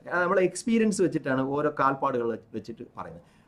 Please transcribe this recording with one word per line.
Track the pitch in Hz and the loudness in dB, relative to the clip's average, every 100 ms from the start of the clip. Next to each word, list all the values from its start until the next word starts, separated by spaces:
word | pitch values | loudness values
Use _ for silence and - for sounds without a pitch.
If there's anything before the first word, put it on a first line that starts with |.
| - | -6
കാരണം | 175 175 | -2 2
നമ്മളെ | 190 180 | 4 2
എക്സ്പീരിയൻസ് | - 233 226 214 196 165 | 0 0 4 4 2 2
വെച്ചിട്ടാണ് | 151 139 131 135 143 | 0 -2 -2 0 0
ഓരോ | 147 147 | -2 2
കാൽപ്പാടുകൾ | 135 143 139 127 117 | 0 2 0 0 -2
വെ-, | 110 - 110 | -4 -8 -12
വെച്ചിട്ട് | 101 113 117 - | -12 -16 -14 -14
പറയുന്നത്. | 87 - - _ | -14 -14 -20 _